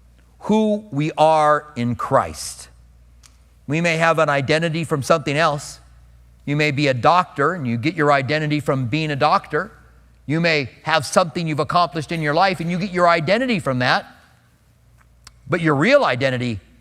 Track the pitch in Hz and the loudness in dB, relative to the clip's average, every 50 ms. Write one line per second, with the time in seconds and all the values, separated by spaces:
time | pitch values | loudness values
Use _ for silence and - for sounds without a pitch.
0 | _ _ _ _ _ _ _ _ - - 208 220 220 214 208 208 214 - - 139 | _ _ _ _ _ _ _ _ -2 0 0 2 2 0 -2 -4 -6 -6 -4 -4
1 | 151 156 - - 151 156 160 156 151 151 151 147 - - - 117 120 120 120 - | -4 -2 0 2 4 4 4 4 4 4 2 2 -2 -6 -6 -4 -4 -2 -2 -4
2 | - - - 123 101 82 78 - - - - - - - - - - - - - | -2 0 2 2 0 0 -6 -12 -12 -14 -14 -16 -18 -20 -20 -20 -20 -20 -20 -20
3 | - _ - - - - _ _ _ _ _ _ _ - 139 165 170 175 160 160 | -20 _ -20 -20 -20 -20 _ _ _ _ _ _ _ -4 -2 0 0 0 0 2
4 | 165 165 160 156 156 147 143 139 135 131 151 156 170 165 151 165 165 - 160 139 | 2 2 4 4 2 2 2 0 0 0 0 0 0 -2 -2 -4 -4 -4 -4 -4
5 | 127 - 170 165 131 151 139 147 170 156 147 147 - - - - - - - - | 0 2 2 2 2 0 0 0 0 0 0 -4 -8 -12 -16 -20 -20 -20 -20 -20
6 | - - - - - - - - - - 143 147 151 151 143 139 147 139 127 120 | -20 -20 -20 -20 -20 -20 -20 -14 -6 -4 -2 0 0 0 0 0 0 0 0 2
7 | 107 147 170 180 180 - - - 139 151 180 180 135 120 117 117 113 156 - 156 | 2 4 4 4 2 -2 -2 -2 0 0 0 -2 -4 -4 -4 -2 -2 -4 -2 0
8 | 147 147 143 139 135 120 151 156 156 151 147 147 - - 143 131 131 113 147 156 | 2 2 2 2 0 -2 -2 -2 -2 -2 -2 -2 -2 -2 -2 -2 -2 -2 -2 -2
9 | 160 151 147 131 147 151 180 196 - - 151 151 185 214 - - - _ _ - | -2 -4 -2 0 0 2 0 0 -2 -4 -4 -6 -6 -6 -12 -20 -20 _ _ -20
10 | _ _ _ _ _ - 143 165 170 170 160 147 135 113 - - - 156 160 160 | _ _ _ _ _ -4 -2 0 2 2 0 0 -2 -4 -10 -10 -4 -2 0 0
11 | 131 - - 202 185 160 - 185 170 160 151 135 151 - - 175 175 160 - 165 | 0 0 2 2 2 2 -2 -6 -4 -4 -2 -4 -2 0 0 0 0 0 -2 -6
12 | 143 - 175 160 156 147 147 165 190 196 185 - 165 170 180 170 185 196 175 175 | -8 -6 -6 -4 -2 -2 0 2 2 0 0 -2 -4 -4 -4 -4 -4 -4 0 2
13 | 175 170 170 170 156 160 196 233 262 254 233 185 - 139 131 123 123 131 160 202 | 4 4 4 2 2 0 0 0 0 -2 -2 -2 -2 -2 -2 0 2 2 2 0
14 | - - - - _ _ _ _ _ _ _ _ _ _ _ _ _ _ _ _ | -2 -6 -16 -20 _ _ _ _ _ _ _ _ _ _ _ _ _ _ _ _
15 | _ _ _ _ _ - - _ _ - - 185 165 156 147 135 156 226 277 285 | _ _ _ _ _ -20 -20 _ _ -4 -4 0 2 2 2 4 4 4 4 4
16 | 233 151 127 123 135 135 127 123 123 123 110 98 - _ _ _ | 4 2 0 0 0 -2 -2 -2 -4 -4 -6 -8 -10 _ _ _